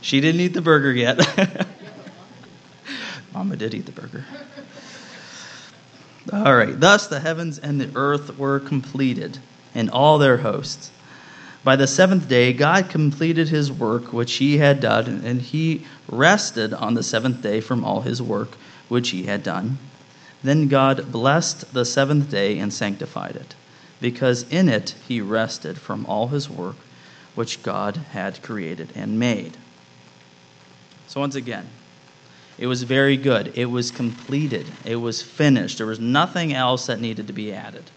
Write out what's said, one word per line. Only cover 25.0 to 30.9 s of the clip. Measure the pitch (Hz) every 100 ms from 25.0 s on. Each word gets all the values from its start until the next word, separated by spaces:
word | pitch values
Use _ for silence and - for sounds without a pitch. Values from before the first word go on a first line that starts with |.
| -
he | 120
rested | 101 110 110 - 76 90
from | - 104 -
all | 104 120
his | 143 139
work | 87 87 - - - - - - -
which | 117 -
God | - 101 104 104 143
had | 101 95 92
created | - 110 82 85 78 -
and | 104 110
made." | 123 107 85 - - _ - - - - - _ - _ - - -